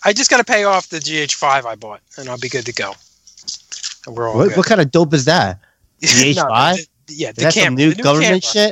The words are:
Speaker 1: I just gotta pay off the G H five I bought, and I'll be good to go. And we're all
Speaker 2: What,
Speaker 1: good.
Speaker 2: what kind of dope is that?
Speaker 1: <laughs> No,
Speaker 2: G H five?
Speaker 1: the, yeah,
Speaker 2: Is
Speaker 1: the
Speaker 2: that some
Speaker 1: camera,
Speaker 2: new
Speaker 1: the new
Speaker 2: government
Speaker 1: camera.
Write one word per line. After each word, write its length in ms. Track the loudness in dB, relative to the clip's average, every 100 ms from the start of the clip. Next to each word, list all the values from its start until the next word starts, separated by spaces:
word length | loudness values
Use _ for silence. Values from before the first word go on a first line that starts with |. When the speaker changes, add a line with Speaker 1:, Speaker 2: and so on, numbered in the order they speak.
Speaker 1:
I 100 | -2
just 160 | 0 2
gotta 120 | 2
pay 200 | 2 0
off 260 | 2 0 -2
the 100 | -8
G 180 | -6 -4
H 180 | -4 -2
five 300 | 0 0 -2
I 80 | -10
bought, 260 | -14 -18 _ -16
and 100 | -14
I'll 80 | -10
be 120 | -8
good 160 | -8 -8
to 60 |
go. 200 | -8 -8 -10 _ _ _ -20 -18 -18 -18 -16 -16 -16 -14
And 100 | -8
we're 140 | -4
all 80 | 0
Speaker 2:
What, 120 | 0
Speaker 1:
good. 80 | 2
Speaker 2:
what 80 | 2
kind 120 | 2
of 120 | 2
dope 220 | 2 2 2
is 100 | 2
that? 340 | 2 0 -4 _ _
Speaker 1:
<laughs> 220 | _ _
No, 40 | 0
Speaker 2:
G 220 | 2 2
H 80 | 2
five? 400 | 0 2 2 0 -4 _ -18
Speaker 1:
the, 60 | -10
yeah, 140 | -8
Speaker 2:
Is 60 | -2
Speaker 1:
the 60 |
Speaker 2:
that 120 | 0 2
some 80 |
Speaker 1:
camera, 140 | 2 2
Speaker 2:
new 120 | 2
Speaker 1:
the 60 | 4
new 80 |
Speaker 2:
government 400 | 2 4 2 2
Speaker 1:
camera. 240 | 0 0 0